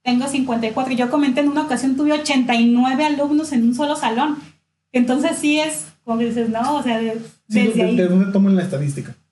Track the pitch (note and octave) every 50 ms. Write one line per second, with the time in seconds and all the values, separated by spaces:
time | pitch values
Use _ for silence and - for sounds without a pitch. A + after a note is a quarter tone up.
0 | - B3 B3 B3 C4 C#4 - C4+ B3+ - A#3 A#3 A3+ A3 A3 C4+ B3+ B3+ C4 A#3
1 | B3 A#3+ D#4 D4+ C#4+ C#4 B3 C#4+ C#4+ C#4+ C#4+ D4+ D4+ - B3+ - B3 C4+ C4 C4+
2 | D4 D4+ D4+ D4+ D4+ - C#4+ C4+ B3+ B3 A#3+ A#3 A#3 A#3 A#3+ A#3+ B3 C4 C4 B3+
3 | D4+ D4+ D4 C#4 C#4+ C#4+ D4+ D4 D#4 D4+ D4 A#3+ A3+ A#3 B3 A#3+ D4+ C#4+ D4+ D4+
4 | - A#3 A3+ A#3 C#4 D4+ D4 - - - - _ _ _ _ _ _ _ - B3+
5 | A#3+ B3 B3 C#4+ C#4+ E4 D#4+ - - D4 D4+ D4+ D4+ D#4 D4+ - - - - _
6 | - A#3 A3+ A3+ A#3+ A#3 A3+ A#3+ A#3 A3 A3 A3+ A#3 C#4 D4 C#4+ A#3+ B3 A3+ A3+
7 | A3+ A3+ A3 A3+ - - - _ _ - G#3+ G#3+ G3+ A3 - - F#3 F3+ - F3+
8 | F3+ F3+ F3+ F#3 G3+ G3+ - G3 G3 G3 F#3+ F#3 E3 - - C#3 D3 C#3+ C#3 -
9 | - - - _ _ _